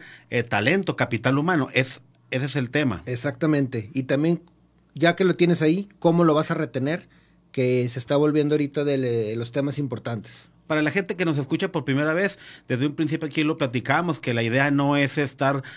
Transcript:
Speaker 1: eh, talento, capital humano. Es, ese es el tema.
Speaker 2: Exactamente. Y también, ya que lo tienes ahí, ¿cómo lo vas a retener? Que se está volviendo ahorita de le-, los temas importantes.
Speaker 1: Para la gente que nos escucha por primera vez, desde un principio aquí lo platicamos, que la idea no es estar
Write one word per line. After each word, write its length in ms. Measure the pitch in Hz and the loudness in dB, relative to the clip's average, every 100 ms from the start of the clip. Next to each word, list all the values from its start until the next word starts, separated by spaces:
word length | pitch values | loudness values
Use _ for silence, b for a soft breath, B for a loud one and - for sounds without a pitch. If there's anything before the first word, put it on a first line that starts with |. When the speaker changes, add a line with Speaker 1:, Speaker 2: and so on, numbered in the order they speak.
| B B B | B B B
Speaker 1:
eh, 140 | 120 | -4
talento, 500 | 117 104 110 190 185 | 0 0 2 2 0
capital 420 | 135 - 113 131 135 | -2 0 0 0 2
humano. 300 | 160 175 131 | 2 0 0
Es, 280 | - 131 - - _ - | 0 -2 -4 -18 _ -8
ese 160 | 131 139 | -4 -2
es 80 | |
el 160 | 143 120 | -2 -2
tema. 320 | 147 139 87 127 | 0 0 -2 -6
Speaker 2:
Exactamente. 840 | 123 147 127 160 147 131 117 104 | -6 -6 -2 0 2 0 -4 -6
Y 100 | 135 | -6
también, 380 | 127 143 156 170 - _ _ _ _ | -2 0 2 0 -4 _ _ _ _
ya 220 | - 165 170 | 0 2 4
que 80 | |
lo 100 | 185 | 2
tienes 280 | 165 175 165 | 4 2 4
ahí, 260 | 156 175 202 - | 2 0 -2 0
¿cómo 240 | 170 170 | 2 4
lo 100 | 170 | 4
vas 160 | 151 156 | 4 2
a 40 | |
retener? 540 | 160 151 135 135 170 - b b b _ | -2 -4 -4 -4 -4 -8 b b b _
Que 380 | - 127 127 123 | -2 2 2 0
se 100 | 123 | -4
está 160 | - | 0
volviendo 400 | 143 151 151 147 | 2 4 2 2
ahorita 300 | 151 143 151 | 2 0 -2
de 140 | 143 135 | -2 0
le-, 380 | 127 117 107 113 | 0 0 -2 -4
los 140 | 117 | -4
temas 280 | 143 139 135 | -2 -2 -2
importantes. 720 | 139 117 - 113 - - - _ - | -4 -6 -6 -8 -10 -18 -20 _ -2
Speaker 1:
Para 120 | 156 | 0
la 120 | 151 | 2
gente 240 | 196 196 185 | 0 -2 0
que 100 | 175 | 0
nos 100 | 147 | 0
escucha 340 | 135 165 233 | 0 -2 -2
por 140 | 165 | -2
primera 300 | 131 135 151 | 0 0 2
vez, 240 | 160 196 - B B B | 0 -2 -4 B B B
desde 200 | 127 143 | -2 0
un 80 | |
principio 320 | 139 151 156 160 | 0 -2 -2 -4
aquí 160 | 147 | -2
lo 160 | 151 160 | 0 0
platicamos, 600 | 143 120 107 147 175 143 | -2 -2 0 0 0 -2
que 120 | - | -2
la 100 | 117 | 0
idea 280 | 117 127 143 | 2 2 2
no 260 | 143 143 143 | 2 2 2
es 220 | 139 - | 0 0
estar 440 | 143 - 135 139 - | -4 0 0 0 -4